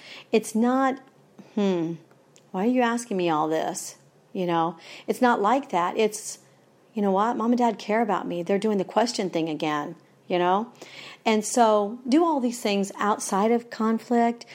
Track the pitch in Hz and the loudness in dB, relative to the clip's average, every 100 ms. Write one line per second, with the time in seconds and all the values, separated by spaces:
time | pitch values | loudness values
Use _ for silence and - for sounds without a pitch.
0 | - - - 220 220 220 240 262 269 269 | -20 -20 -2 -2 0 0 2 2 0 -2
1 | - _ _ - - - 202 180 165 165 | -10 _ _ -20 -10 -2 0 0 -2 -6
2 | - _ _ _ _ 185 214 254 233 240 | -14 _ _ _ _ -4 0 2 2 0
3 | 240 190 175 156 156 160 - 190 - - | -4 -2 0 0 0 0 -2 -6 -10 -16
4 | _ _ _ 202 175 165 165 165 - - | _ _ _ -6 -2 0 0 -4 -16 -14
5 | - 208 247 233 202 262 277 180 175 - | -6 0 2 4 2 2 0 -2 0 0
6 | 220 214 - - _ _ _ _ _ - | 0 -2 -12 -16 _ _ _ _ _ -2
7 | 202 190 220 240 220 240 240 214 - 214 | 2 2 2 0 0 2 2 0 -2 0
8 | 226 180 - 175 170 196 220 208 180 - | 2 -2 -2 -6 0 0 2 0 0 0
9 | 233 - 190 165 160 151 156 151 151 165 | 0 0 -4 -2 -4 -2 -2 -2 -4 -12
10 | _ _ - 180 175 190 233 - - - | _ _ -4 0 2 2 -2 -12 -20 -18
11 | - - - 214 208 - 226 214 202 240 | -20 -6 0 0 2 2 4 4 0 -4
12 | 262 285 349 294 240 226 226 202 196 - | 2 4 4 2 -2 -2 0 0 0 -2
13 | 202 214 - 196 214 240 240 - 220 226 | 0 0 0 0 2 2 -2 -4 -2 -2
14 | - 240 233 240 - | 0 2 2 0 -10